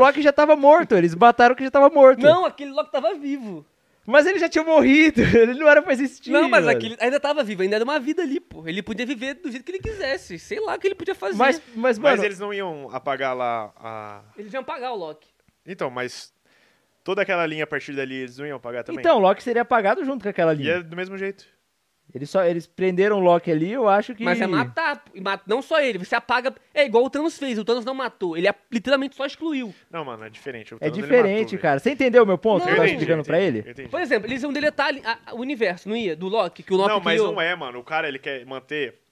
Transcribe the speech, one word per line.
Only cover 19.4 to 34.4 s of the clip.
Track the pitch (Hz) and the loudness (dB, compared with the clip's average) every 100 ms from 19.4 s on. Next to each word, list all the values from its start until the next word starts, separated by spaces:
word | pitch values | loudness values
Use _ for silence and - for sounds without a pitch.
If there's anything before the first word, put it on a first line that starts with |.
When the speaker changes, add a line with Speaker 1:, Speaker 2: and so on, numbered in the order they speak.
Speaker 1:
seria | 247 233 | -2 -2
apagado | 240 233 196 370 | 0 0 2 0
junto | 269 269 | -4 -6
com | 202 | -6
aquela | 190 165 | 0 0
linha. | 156 147 | 0 -2
Speaker 3:
E | 180 | -4
é | |
do | 165 175 | -6 -12
mesmo | 185 190 | -10 -8
jeito. | 196 196 _ _ _ _ _ _ _ | -10 -10 _ _ _ _ _ _ _
Speaker 1:
Eles | 127 143 | -14 -4
só, | 190 | 0
eles | 175 170 - | 0 -2 -6
prenderam | - 185 180 202 202 | -6 -2 0 2 4
o | |
Loki | 180 175 175 | 4 4 2
ali, | 156 175 | -2 -2
eu | 262 214 | 0 2
acho | 202 208 | 2 0
que | 226 | -6
Speaker 2:
Mas | 226 226 | -2 -2
é | 208 | 0
matar, | 170 123 330 320 285 _ 196 | -2 -2 -4 -4 -6 _ -10
e | |
mata, | 196 196 185 | -6 -6 -4
não | 240 | -4
só | - 320 | -2 0
ele, | 269 185 | 0 -2
você | 185 | -4
apaga, | 233 - 240 254 - _ | -4 -2 -2 -2 -10 _
é | 294 | -2
igual | 285 226 262 | 2 2 2
o | |
Thanos | 285 320 - | -2 -4 -4
fez, | 269 220 | -6 -4
o | |
Thanos | 208 240 226 | -2 -2 -4
não | |
matou, | 262 240 - 180 165 | -8 -8 -6 -6 0
ele | 190 | 0
a-, | - - | -2 -6
literalmente | 226 254 269 269 - | -6 0 0 -2 -8
só | 277 | -10
excluiu. | - 320 277 220 - _ | -8 -6 -6 -8 -14 _
Speaker 3:
Não, | 170 | -12
mano, | 139 110 110 | -10 -12 -16
é | |
diferente, | 110 143 117 107 | -16 -14 -14 -14
o | 117 | -8
Speaker 1:
É | |
Speaker 3:
Thanos, | 156 175 | -6 -6
ele | 143 | 0
Speaker 1:
diferente, | 247 202 214 220 190 | 2 2 0 -4 -4
Speaker 3:
matou, | |
Speaker 1:
cara. | 160 139 | -2 0
Speaker 3:
velho. | |
Speaker 1:
Você | - | -2
entendeu | 285 262 240 | 0 2 4
o | 208 | 4
meu | 180 | 2
ponto | 220 190 | 0 0
Speaker 2:
Não. | 180 | 0
Speaker 1:
que | |
eu | 180 | 2
tava | - | 2
Speaker 3:
Eu | |
entendi, | - | 0
Speaker 1:
explicando | 156 160 | -2 -2
Speaker 3:
eu | 147 | 0
Speaker 1:
pra | 170 | 0
Speaker 3:
entendi, | 190 110 | 0 -2
Speaker 1:
ele? | 113 | -6
Speaker 3:
eu | |
entendi. | 123 127 | -14 -10
Speaker 2:
Por | 339 | -6
exemplo, | 285 233 220 | -2 -2 -2
eles | 262 | -8